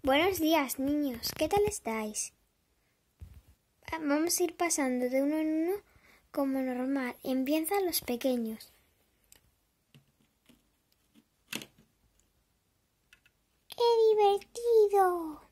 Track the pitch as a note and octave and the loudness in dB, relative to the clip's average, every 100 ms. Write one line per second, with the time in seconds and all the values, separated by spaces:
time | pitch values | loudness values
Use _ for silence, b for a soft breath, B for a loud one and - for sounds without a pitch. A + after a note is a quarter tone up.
0 | C4+ C#4 F4+ F4+ D#4 D#4+ C4 - C4+ D4 | 2 2 2 2 2 2 0 -4 -2 -2
1 | C#4+ A#3 - - D#4 G4+ G#4 - - A3 | -2 -6 -8 -4 0 2 0 -2 -6 -6
2 | G#3+ G#3+ - _ _ _ _ _ _ _ | -6 -8 -10 _ _ _ _ _ _ _
3 | _ _ - - _ _ _ _ - D#4+ | _ _ -20 -20 _ _ _ _ -10 -6
4 | D4+ C#4+ E4 - F4 - F4 D#4+ C4+ B3 | 0 0 0 0 -2 -2 -2 0 0 0
5 | B3 C4 C#4+ D#4 D#4 D#4 E4 G4+ b b | 0 0 0 0 0 0 -2 -4 b b
6 | b b _ - C#4 C4+ C4 B3 B3+ C#4 | b b _ -4 -2 -2 -4 -4 -2 -2
7 | B3+ - - C4 C4 D#4 D#4+ G4+ F#4 D#4+ | -4 -6 -4 -2 0 0 0 -2 0 -2
8 | - A#3+ C4 B3 A3+ A3 - _ _ _ | -4 -2 -2 -2 -4 -10 -16 _ _ _
9 | _ _ _ - _ _ _ _ _ - | _ _ _ -20 _ _ _ _ _ -20
10 | _ _ _ _ _ _ _ _ _ _ | _ _ _ _ _ _ _ _ _ _
11 | _ _ _ _ _ - - _ _ _ | _ _ _ _ _ -14 -14 _ _ _
12 | _ _ _ _ _ _ _ _ _ _ | _ _ _ _ _ _ _ _ _ _
13 | _ - _ _ _ _ _ - A#4+ A#4 | _ -20 _ _ _ _ _ 0 4 6
14 | A4 G#4+ G4+ G4+ - A#4+ A#4+ A4+ G#4 G4+ | 4 6 4 2 -4 -8 2 4 6 4
15 | F#4 F4+ D#4+ D4+ - | 4 2 -6 -12 -20